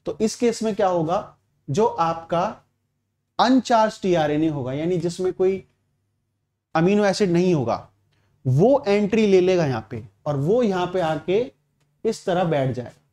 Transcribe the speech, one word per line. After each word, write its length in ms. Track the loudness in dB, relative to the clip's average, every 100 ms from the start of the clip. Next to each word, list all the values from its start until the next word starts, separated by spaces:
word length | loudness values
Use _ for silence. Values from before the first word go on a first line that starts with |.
| -10
तो 120 | -4
इस 140 | -4 0
केस 280 | -2 -2
में 120 | -4 -2
क्या 120 | 0
होगा, 500 | 0 -2 -4 -6 _ _ _ -6
जो 160 | 0 0
आपका 720 | 0 -2 -4 -4 -4 -4 -6 _ _ _ _ _ _ _ 0
अनचार्ज 640 | 2 2 4 2 2 -2
टीआरएनए 460 | -2 0 0 0 0
होगा, 260 | -2 -6
यानी 240 | -4 -4 -2
जिसमें 360 | -4 -4 -4
कोई 340 | 0 0 -2 -8 _ _ _ _ _ _ _ _ _ _ 0
अमीनो 300 | 2 4 2
एसिड 260 | 0 0
नहीं 240 | 2 2 2
होगा, 340 | 0 -4 -8 _ _ _ _ _ -2
वो 360 | 4 4 4 2
एंट्री 400 | 0 2 2 4
ले 140 | 4
लेगा 240 | 4 2 0
यहाँ 220 | -4 -8
पे, 160 | -14 -14 _ -6
और 120 | -4
वो 260 | 0 0
यहाँ 240 | 0 -2 -2
पे 120 | -2
आके 520 | -2 -4 -2 -2 -2 _ _ _ _ _ -6
इस 200 | -6 -4
तरह 180 | -2
बैठ 280 | 0 0 -2
जाएगा। 300 | -4 -10 -16 _